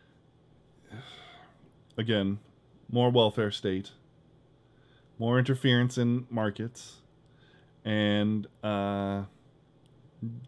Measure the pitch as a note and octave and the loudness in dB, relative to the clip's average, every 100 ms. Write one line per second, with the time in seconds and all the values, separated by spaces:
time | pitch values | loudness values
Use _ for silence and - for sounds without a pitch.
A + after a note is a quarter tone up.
0 | _ _ _ _ _ _ _ _ - A2 | _ _ _ _ _ _ _ _ -20 -20
1 | C3 - - - - _ - _ _ - | -18 -20 -20 -20 -20 _ -20 _ _ -6
2 | A2 G#2+ G2 G2+ - _ _ - - A#2+ | 0 2 2 -2 -8 _ _ -20 -4 2
3 | B2 B2 A2 G#2 G#2+ G2+ G#2 F#2+ G2 - | 4 6 4 4 -2 -2 -2 -2 -6 -16
4 | _ _ _ _ _ _ _ _ _ _ | _ _ _ _ _ _ _ _ _ _
5 | _ - A2+ B2 B2 C3 C3+ B2 B2 B2 | _ -4 0 2 2 0 2 4 2 0
6 | A#2+ A#2+ B2 A#2 G#2+ G2+ A2+ B2+ - - | 0 0 -4 -2 -2 -4 -8 -10 -20 -20
7 | _ _ _ _ - - _ _ A2 G#2+ | _ _ _ _ -20 -20 _ _ -4 0
8 | G#2 G#2 G#2 G#2+ G2+ - G#2+ G2+ G2 G2+ | 2 2 0 -2 -6 -8 -4 -2 -2 -2
9 | G2 G2 G2 - _ _ _ _ _ - | -4 -4 -8 -14 _ _ _ _ _ -20
10 | - - A#2 A#2 | -20 -14 -12 -12